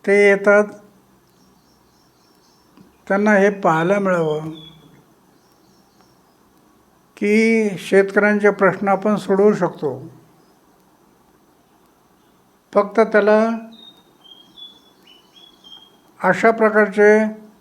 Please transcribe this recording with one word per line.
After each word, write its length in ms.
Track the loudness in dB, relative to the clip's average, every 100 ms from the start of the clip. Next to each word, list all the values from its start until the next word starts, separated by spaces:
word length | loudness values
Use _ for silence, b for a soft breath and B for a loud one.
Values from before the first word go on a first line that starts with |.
| 2
ते 240 | 2 4
येतात, 340 | 2 2 2 0 -8 -20 _ _ _ _ _ _ _ _ _ _ _ _ _ _ _ _ _ _ _ _ _ -6
त्यांना 260 | -2 2
हे 160 | 2 2
पाहायला 480 | 0 -2 0 -2 -2
मिळावं 520 | -2 -2 -2 -6 -8 -16 -20 -20 -20 -20 _ _ _ _ _ _ _ _ _ _ _ _ _ _ _ _ _ _ _ _ _ -6
की 520 | 0 2 2 0 -2 -6
शेतकऱ्यांचे 720 | 0 0 2 0 0 2 0
प्रश्न 380 | 2 0 0 -4
आपण 280 | -2 -2 -4
सोडवू 360 | -2 2 2
शकतो. 600 | 2 -4 -4 -8 -8 -16 -20 _ _ _ _ _ _ _ _ _ _ _ _ _ _ _ _ _ _ _ _ _ _ _ _ _
फक्त 260 | -4 -2 -2
त्याला 500 | 0 0 2 0 0 -6 -14 -20 -20 _ _ _ _ -20 _ -20 -20 _ _ _ -20 -20 _ -20 -20 _ -20 -20 _ _ _ _
अशा 280 | -2 0 0
प्रकारचे 760 | 2 0 0 -2 2 4 4 0 -8 -20 _